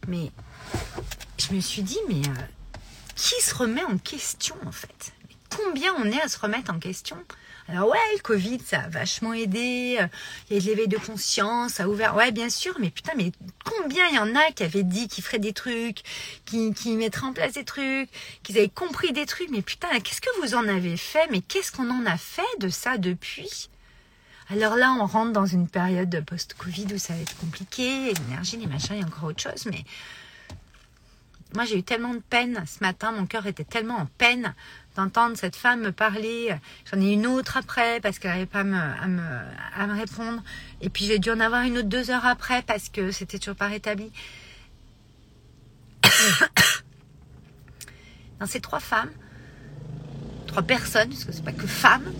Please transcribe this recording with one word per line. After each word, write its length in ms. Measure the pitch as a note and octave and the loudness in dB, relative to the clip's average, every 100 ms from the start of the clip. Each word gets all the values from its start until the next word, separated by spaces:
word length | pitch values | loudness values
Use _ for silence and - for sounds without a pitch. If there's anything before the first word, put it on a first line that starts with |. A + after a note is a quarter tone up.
| - | -4
Mais 240 | F3 D3+ - - - - - - - - - - - | -4 -4 -8 -18 -16 -8 -8 -6 -10 -10 -12 -14 -6
je 160 | - | -2
me 80 | F#3+ | 0
suis 220 | F3 - | 0 -2
dit, 180 | F#3+ D#4+ G4+ | -2 -2 0
mais, 180 | E3+ C#3+ | 0 0
euh, 160 | B2+ C3+ - - - - - - - | -2 -8 -14 -16 -16 -18 -20 -16 -2
qui 220 | - - | 0 2
se 120 | - | 2
remet 300 | - B3 A#3+ | 2 2 2
en 140 | F4 F#3 | 0 -2
question, 580 | - D4 - - - D#4+ | -2 -6 -6 -4 -6 -6
en 80 | - | -10
fait ? 400 | - - - - - - | -10 -14 -14 -16 -16 -20
Mais 80 | - - | -20 -12
combien 380 | - G4+ D4 F4 F4+ | -4 -2 0 0 2
on 80 | G#3+ | 2
est 160 | G#3+ | 2
à 60 | - | 0
se 100 | - | -2
remettre 340 | G#3 A3+ B3 | -2 -2 -2
en 60 | E3 | -4
question ? 400 | F3+ F#3 - E4+ F4+ - - - - | -4 -8 -10 -12 -16 -18 -18 -20 -6
Alors 220 | F3 G3+ | 2 4
ouais, 80 | D#4 A4+ | 4 4
le 60 | G#4 | 2
covid, 380 | - G#3+ F#3 B3 | 2 2 2 -2
ça 200 | - E3 | -2 -2
a 80 | - | -2
vachement 440 | E3 F#3 - A3+ | -4 -2 -2 -2
aidé, 640 | A3+ A3+ G3 B3 B3 B3 B3 | -2 0 0 0 0 0 2
euh, 80 | F3 - - - - | 0 -2 -14 -14 0
il 60 | G3+ | 0
y 20 | |
a 20 | |
de 60 | F#3+ | 2
l'éveil 200 | G#3+ A3 | 2 2
de 120 | G#3 | 0
conscience, 760 | - G#3+ - - G3+ A#3+ A#3+ | -4 -6 -2 2 2 2 0
ça 120 | - | -2
a 20 | F#3 | 0
ouvert, 280 | G#3 A3 | 2 2
ouais, 160 | G3+ A#3+ | 6 4
bien 200 | A3 A#3 | 4 -2
sûr, 260 | - F#4 F4+ | -2 -4 0
mais 120 | F#3+ | -2
putain, 220 | - - D#4 | -2 -4 0
mais 160 | F3+ - F#3 - | 0 -2 -14 -10
combien 420 | - A4+ D#4+ C#4+ F4+ | -6 -2 0 4 4
il 80 | C#4 | 4
y 20 | |
en 180 | G#3+ B3+ | 4 6
a 160 | D#4 | 4
qui 120 | D#4 | 4
avaient 180 | F3 F3+ | 0 2
dit 260 | F#3 F3+ A#3 | 2 2 -2
qu'ils 160 | - | -6
feraient 140 | - A#3+ | -4 -2
des 160 | G#3 | -2
trucs, 480 | G#3 B3+ A#3 A#3 G#3 - - - - | -4 -4 -2 -2 -6 -10 -12 -12 -14
qui, 300 | - A3+ A3 | -4 0 0
qui 200 | G#3 A#3 | 0 0
mettraient 300 | A3+ A3+ - | 0 0 -2
en 80 | C4 | -4
place 220 | C4 - | 0 0
des 100 | C4+ | 0
trucs, 460 | C4 - C4+ C4+ C4+ - - - | -8 -4 0 0 -2 -8 -16 -16
qu'ils 160 | - G3+ | 0 4
avaient 100 | G3+ | 4
compris 460 | - F4+ C4+ F4 | 4 -4 0 0
des 100 | C4+ | 0
trucs, 240 | D4 - F4+ | -2 -4 -2
mais 140 | A#3+ | -2
putain, 260 | - - F4 C4 | -4 -4 0 0
qu'est-ce 200 | F#3 - | 0 -4
que 220 | - A#4 | -2 0
vous 120 | D4 | 2
en 140 | A#3+ A3 | 2 2
avez 300 | G3 F3+ E3+ | 2 0 -2
fait ? 280 | - D4+ D#4+ | 0 2 4
Mais 100 | G3+ | 2
qu'est-ce 320 | - G4 F#4+ | 0 -2 -2
qu'on 160 | - A#3+ | -2 0
en 160 | B3+ | 2
a 140 | A3+ E3+ | 2 0
fait 240 | - - G4+ A#4+ | -2 -2 -2 0
de 80 | F#3+ | -2
ça 300 | - B3 B3 | -2 -2 0
depuis ? 720 | F3+ C#4 - - F#4+ - - - - - - _ - - - | 0 -2 -6 -10 -10 -10 -14 -18 -20 -20 -20 _ -20 -20 -4
Alors 260 | G3 G#3+ A#3 | 2 4 6
là, 180 | B3 B3 | 6 6
on 60 | G3+ | 4
rentre 260 | A3 A3+ | 4 4
dans 140 | G#3+ G3 | 4 4
une 200 | F3+ F3 | 4 2
période 560 | F#3+ F3+ F3+ F#3 E3+ D3+ | 2 2 2 2 0 -4
post-covid 640 | F3 - - F3+ E3+ G3+ | -6 -8 -10 -8 -6 -4
où 60 | G3+ | -4
ça 160 | - | -4
va 60 | E3 | -6
être 180 | D#3+ - | -6 -6
compliqué, 760 | E3 D#3 F#3+ - B3+ C4+ C4 | -8 -8 -10 -4 -2 0 0
l'énergie, 460 | F#3 B2 B2+ F3+ A3+ | -2 -2 -4 -4 -4
les 80 | G#3 | -4
machins, 300 | C3+ - G#3 | -4 -4 -4
il 40 | |
y 20 | |
a 40 | F3 | -4
encore 240 | D3+ D#3 | -4 -6
autre 120 | D#3+ | -6
chose, 220 | C#4 - A3+ | -6 -6 -6
mais 140 | F3+ - - - - - - - - - - - _ - - _ - - | -6 -8 -14 -16 -18 -20 -20 -18 -18 -18 -20 -20 _ -20 -20 _ -20 -8
moi, 100 | G#3 | -2
j'ai 140 | A#3 G#3 | 0 0
eu 40 | |
tellement 280 | F#3 A#3 A#3+ | 0 -2 -2
de 60 | A#3+ | -4
peine 440 | - A#3+ B3 A#3 D#3+ | 0 2 2 -2 -6
ce 140 | - | -2
matin, 320 | F#3+ F#3 G#3+ | -2 0 -2
mon 140 | A3 F#3 | -2 -2
cœur 200 | A3+ G3+ | -2 -4
était 180 | F#3 | -6
tellement 320 | D3+ A#3 A3 A#3+ | -4 -2 -2 -2
en 100 | C#3+ | -4
peine 480 | - A#3+ B3 A3 - - - - - | 2 4 4 -2 -6 -16 -20 -12 -2
d'entendre 400 | F#3+ A3+ A#3 A3+ | 2 4 4 2
cette 180 | F#3 | -4
femme 280 | - A#3+ B3 | 0 2 2
me 100 | G#3+ | 0
parler. 600 | F3+ G#3+ G#3 A3 A#3 A#3 D#3+ - - - | 2 2 2 -2 -2 -2 -4 -6 -20 -4
J'en 100 | F#3+ | 2
ai 120 | G3 | 4
une 160 | G#3 A3+ | 6 4
autre 280 | B3+ B3+ C4 | 2 2 -2
après 440 | - - A#3 A#3 | -2 2 2 2
parce 180 | G#3 F#3+ | 0 -2
qu'elle 140 | F#3+ | -2
n'arrivait 140 | F3 F#3 | -2 -2
pas 140 | G3+ | 0
à 40 | |
me, 120 | G3 F#3+ | 2 2
à 300 | D#3 A2+ F#3+ | 0 -2 -2
me, 340 | F3+ E3 B2 D#2+ - - | -2 -2 -6 -8 -10 -10
à 140 | - G3+ | -4 -2
me 100 | G#3 | 0
répondre. 460 | A3+ - A3+ A#3 - - - - | -4 -6 -6 -6 -8 -14 -14 -8
Et 100 | F#3 | -6
puis, 140 | - | -2
j'ai 160 | G3+ G#3+ | 2 2
dû 100 | G#3 | 4
en 80 | A3+ | 4
avoir 240 | A3+ A#3+ | 4 4
une 160 | B3 A#3+ | 2 2
autre 100 | G#3 | 0
deux 220 | A#3+ B3 | 0 2
heures 160 | B3 B3 | 2 4
après 360 | B3 - B3 | 2 2 0
parce 260 | B3 G#3+ - | 2 -2 -2
que 240 | - F#3+ | -2 -2
c'était 260 | G3 F#3+ G3 | -2 -6 -8
toujours 160 | G#3 | -8
pas 140 | G3 G3+ | -4 -2
rétabli. 420 | G#3 G#3+ G#3 G#3+ G#3+ - - - - - - - - - - - - - - - - - - | -2 -4 -4 -6 -12 -16 -18 -20 -20 -20 -20 -20 -20 -20 -20 -20 -20 -20 -20 -20 -20 -20 4
<coughs> 80 | - - G#3 E3+ - - - - - - - - - - - - - - - - - - - - | 6 8 6 6 4 6 6 4 -4 -20 -20 -20 -20 -20 -20 -20 -20 -18 -18 -18 -20 -20 -20 -8
Dans 60 | G3+ | -6
ces 140 | B3 | -6
trois 200 | - D3 | -4 -6
femmes, 320 | - - C#3 - - - - - - - - - - - - - - | 0 0 0 -8 -18 -18 -18 -18 -16 -14 -12 -12 -10 -10 -10 -10 -4
trois 140 | - | -2
personnes, 480 | F3+ B3+ - A3+ A#3 | 2 2 4 4 4
parce 140 | C#4 | 0
que 60 | - | -8
c'est 140 | E3+ | -6
pas 80 | - | -6
que 160 | - G3 | -4 -4
femmes 440 | - - B3 - - | 6 8 6 2 -8